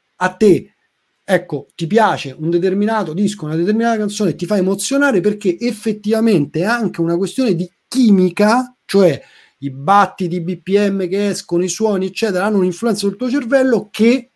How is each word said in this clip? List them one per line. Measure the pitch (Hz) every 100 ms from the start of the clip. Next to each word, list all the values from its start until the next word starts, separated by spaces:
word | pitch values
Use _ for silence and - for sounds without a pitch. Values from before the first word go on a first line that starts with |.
| _ _
a | 185
te, | 185 214 151 - _ _ _ _ _
ecco, | - 185 - 139 -
ti | - 160
piace | 220 208 143 139 -
un | 156
determinato | 170 185 196 208 220 165
disco, | 160 208 - 151
una | 160
determinata | 175 220 233 220
canzone, | 208 208 202
ti | - 175
fa | 208
emozionare | 190 196 - 277 285 208
perché | 208 208 202 170
effettivamente | 233 208 226 208 208 220 226 185 143 156
è |
anche | 196 240 214 -
una | 165 170
questione | 190 - 254
di | 165 175 _ _
chimica, | 262 233 196 180 180 208 240 254 _
cioè | - 196 180 131 - _ _ _
i | 139
battiti, | 135 143 202 196 - 180 180
i |
B | 165 170
P | - 196 202
M | 196 180
che | 196 208
escono, | 196 - 170
i | 180
suoni, | - 220 196 190
eccetera, | - 220 185
hanno | 202 208
un'influenza | 185 170 226 208
sul | 202 196
tuo | 254
cervello | 277 233 269 262 220 -
che | - 226 262 -